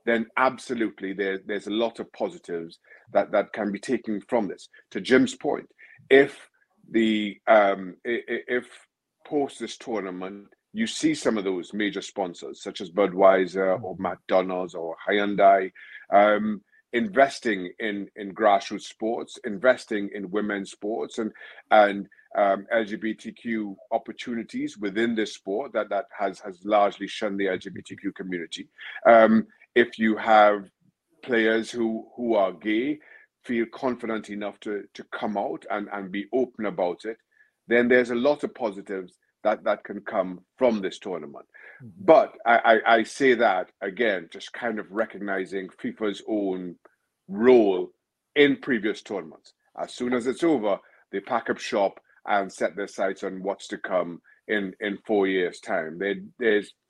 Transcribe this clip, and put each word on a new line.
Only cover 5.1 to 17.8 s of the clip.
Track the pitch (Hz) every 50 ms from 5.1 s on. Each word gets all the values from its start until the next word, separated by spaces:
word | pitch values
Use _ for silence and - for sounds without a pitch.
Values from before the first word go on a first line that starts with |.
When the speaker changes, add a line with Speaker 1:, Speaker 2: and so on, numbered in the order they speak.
| 123 131 135 - -
Speaker 1:
point, | - - 147 - - - - _ _ - - - - _ -
if | 131 135 143 143 - - - - _ _ _ _ _ _ _ -
the, | - 113 113 110 107 107 104 101 95 - - -
um, | 110 107 101 98 98 95 95 90 87 - -
i-, | 123 117 110 - -
i-, | 120 113 - -
if | 127 123 120 - - - _ _ _ _ _ _ _ _ -
post | - 151 147 139 117 - -
this | 113 107 - -
tournament, | - - 117 104 95 95 90 90 92 95 101 101 101 - _ _ _ _ -
you | 107 113
see | 110 - - - 156 156
some | 147 - 135 113 107
of | 95
those | 98 95 90 82 - -
major | 104 107 101 92 98
sponsors, | 90 - - 104 98 90 85 - - 67 - -
such | - 101 95 -
as | 104 87
Budweiser | 85 98 101 95 87 92 98 95 95 92 95 87 85 95 95 95 92 82
or | - 92 92 85
McDonald's | 95 90 90 - _ - 101 92 92 92 92 90 92 87 87
or | 87 82 82 80 - - -
Hyundai, | 101 104 101 104 104 98 101 98 98 95 92 92 - - - - - - - -
um, | - 101 101 104 104 104 107 107 107 98 - _ _ _ _ _
investing | - 120 117 101 92 123 139 139 - - - 120 104 95 90 90 -
in, | -